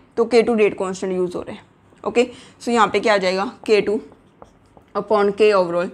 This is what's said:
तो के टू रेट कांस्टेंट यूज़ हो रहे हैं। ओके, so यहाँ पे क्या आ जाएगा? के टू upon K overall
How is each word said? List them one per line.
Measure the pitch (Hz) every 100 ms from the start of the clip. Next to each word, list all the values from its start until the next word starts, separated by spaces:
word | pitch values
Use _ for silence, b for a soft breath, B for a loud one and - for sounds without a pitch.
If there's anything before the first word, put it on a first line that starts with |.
| _ -
तो |
के | 226 240
टू | 220
रेट | 226 208 -
कांस्टेंट | 190 190 190
यूज़ | 185 180 -
हो |
रहे | - 208
हैं। | - _ _ _
ओके, | - 220 247 B B B
so | -
यहाँ | 233 202
पे | 208
क्या | 220
आ | 202
जाएगा? | 180 185 214 - -
के | 208
टू | 208 208 - - _ _ - _ _ _ _ 208
upon | 202 214 202
K | 202 214
overall | 202 175 175 190